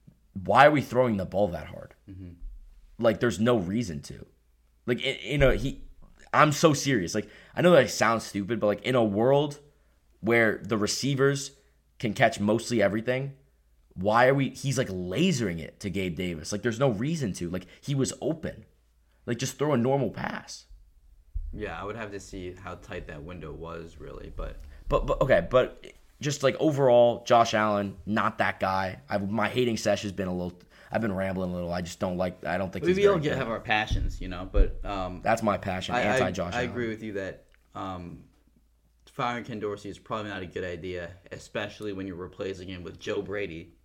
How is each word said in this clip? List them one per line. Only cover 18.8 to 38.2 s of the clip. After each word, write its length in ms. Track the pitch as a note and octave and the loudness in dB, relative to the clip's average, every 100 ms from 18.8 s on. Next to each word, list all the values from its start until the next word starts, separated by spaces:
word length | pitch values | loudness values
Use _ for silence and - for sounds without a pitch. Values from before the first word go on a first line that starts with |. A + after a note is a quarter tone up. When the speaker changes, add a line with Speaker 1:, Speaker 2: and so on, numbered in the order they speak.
| _ _ _ _ | _ _ _ _
Speaker 1:
Like, 140 | - A#2+ | -6 -4
just 200 | C3 - | -6 -2
throw 140 | D3+ | 0
a 60 | B2+ | 2
normal 320 | B2 C#3 A2 | 2 2 0
pass. 560 | - - G2 - - - - - _ _ - _ - - | -4 -6 -8 -12 -18 -20 -20 -20 _ _ -20 _ -8 -8
Speaker 2:
Yeah, 280 | G#2 G2 E2 | -8 -8 -8
I 40 | |
would 120 | G2+ A2+ | -8 -8
have 140 | G#2 | -10
to 100 | G2 | -10
see 340 | - G2 F2+ F2 | -12 -12 -10 -12
how 120 | F#2 | -14
tight 320 | F2 - F2+ D#2+ | -14 -12 -12 -10
that 160 | D2+ | -12
window 280 | D#2+ F2+ D#2+ | -12 -12 -12
was, 460 | D2+ E2 E2+ E2 - | -12 -12 -12 -14 -16
really, 320 | C#2+ C#2 - - | -16 -14 -12 -10
but 200 | C#2+ - - - - | -10 -10 -16 -10 0
Speaker 1:
But, 180 | C#3+ C3+ | 2 2
but, 160 | - | 2
okay, 240 | C#3+ A2+ - | 4 4 6
but 380 | B2+ A#2 - - - _ - | 4 4 -2 -20 -20 _ -8
just, 220 | C#3+ C#3+ | -6 0
like, 120 | C3+ - | 0 2
overall, 640 | D#3+ C#3 C3 A#2+ A#2+ A2 | 2 4 8 8 8 4
Josh 300 | - A#2 A2+ | 4 6 6
Allen, 420 | G#2+ G#2+ G2+ G2+ - | 4 2 2 -2 -6
not 340 | G2 G#2+ G2 - | -2 0 0 0
that 220 | G2+ - | -2 0
guy. 400 | F#2+ F#2+ F#2+ - - | 0 0 -2 -6 -4
I, 80 | G#2 | -4
my 300 | G2 A2 G#2 | -2 -2 0
hating 300 | B2 A#2+ A2 | 2 0 0
sesh 240 | G#2+ G2 | 0 0
has 100 | G#2 | -2
been 160 | F#2 F#2 | -4 -4
a 40 | |
little, 200 | F2+ F2+ - - - - | -4 -6 -8 -18 -20 -6
I've 80 | G#2+ | -4
been 140 | A2 | -2
rambling 380 | F#2 F#2+ F#2 F#2 | -2 -2 -2 -4
a 20 | |
little. 180 | F2+ E2+ | -4 -4
I 80 | F2 | -4
just 180 | E2+ - | -6 -4
don't 200 | F#2+ F2+ | -4 -2
like, 260 | F#2 - | -2 -4
I 140 | D2+ F2+ | -4 -4
don't 120 | F#2 | -4
think 140 | F#2+ | -2
Speaker 2:
We, 60 | F3 | 0
Speaker 1:
he's 80 | F#3+ | 4
Speaker 2:
we 80 | G3+ | 4
all 80 | |
Speaker 1:
very 80 | F3+ | 4
Speaker 2:
get, 60 | D3 | 0
Speaker 1:
good. 80 | C3 | -2
Speaker 2:
have 100 | A#2 | -4
our 120 | G#2+ | -4
passions, 600 | A#2 G#2+ A2 - - - | 0 0 2 0 -2 -4
you 80 | F#2 | -8
know, 180 | F2+ F#2+ | -8 2
but, 320 | G2+ - - | 4 4 2
um, 380 | - G2 F2+ F2+ | -4 -4 -6 -2
Speaker 1:
That's 200 | - A2+ | 0 2
my 140 | A2 F#2 | 2 0
passion, 380 | G2+ F#2 - | -2 -4 -2
Speaker 2:
I, 60 | A#2+ | 0
I, 20 | |
Speaker 1:
anti-Josh 500 | - - F#2 F#2 F2 | 2 2 0 0 -4
Speaker 2:
I 60 | A#2+ | -2
Speaker 1:
Allen. 120 | B2 | -4
Speaker 2:
agree 180 | A#2+ A2+ | -4 -4
with 140 | G#2+ | -6
you 120 | G#2+ | -6
that, 300 | G2 F#2+ D2+ _ _ _ | -6 -8 -10 _ _ _
um, 440 | G2 F#2+ F#2 E2+ - | -12 -10 -8 -12 -14